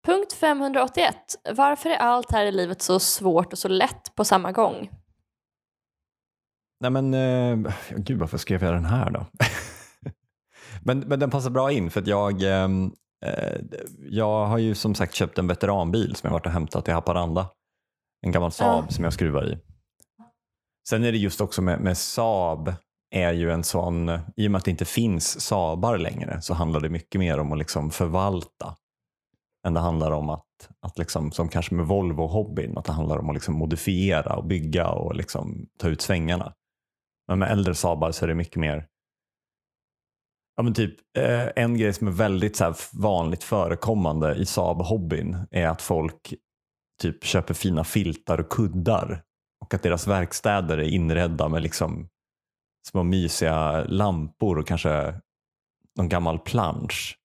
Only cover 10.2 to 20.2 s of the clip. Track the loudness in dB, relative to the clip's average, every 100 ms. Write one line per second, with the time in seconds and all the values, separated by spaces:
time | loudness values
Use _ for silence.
10.2 | _ _ _ -20 -18 -6 0 0 0 0
11.2 | 2 0 0 2 2 2 0 0 2 2
12.2 | 2 2 2 4 4 2 0 -4 _ _
13.2 | -6 -4 -4 -6 -8 -12 -14 -16 -4 0
14.2 | 2 2 2 2 2 0 0 0 -2 0
15.2 | 0 0 0 2 2 2 2 0 0 -2
16.2 | -2 -2 0 -2 0 -2 0 0 2 0
17.2 | 0 -2 -2 _ _ _ _ _ _ _
18.2 | 0 0 0 2 2 2 0 -2 -2 0
19.2 | 0 0 -2 -6 -12 -20 _ _ _ _